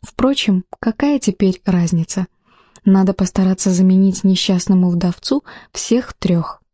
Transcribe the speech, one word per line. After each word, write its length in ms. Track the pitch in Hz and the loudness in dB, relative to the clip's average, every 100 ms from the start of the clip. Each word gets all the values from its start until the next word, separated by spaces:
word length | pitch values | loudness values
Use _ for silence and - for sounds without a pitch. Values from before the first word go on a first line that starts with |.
Впрочем, 640 | - - 262 277 - 185 - - | -20 -2 0 0 0 -2 -2 -8
какая 380 | - 220 285 294 | -6 -2 -2 0
теперь 420 | - 185 196 185 - | -2 0 -2 -2 -2
разница? 640 | 185 170 170 165 - 180 _ _ _ _ - | 0 0 -2 -4 -6 -8 _ _ _ _ -4
Надо 280 | - 190 190 | 2 2 2
постараться 580 | 190 185 - 190 185 - | 0 -2 0 0 0 0
заменить 540 | 180 185 185 196 185 | 2 4 4 2 2
несчастному 640 | 190 185 - 185 - 190 180 | 0 0 0 -2 2 2 2
вдовцу 560 | 175 175 175 - 277 - - - | 0 -2 -4 -4 -4 -4 -20 -18
всех 420 | - - 233 247 | -14 -2 -2 -2
трех. 480 | - 180 170 165 - _ | -8 -2 -2 -2 -12 _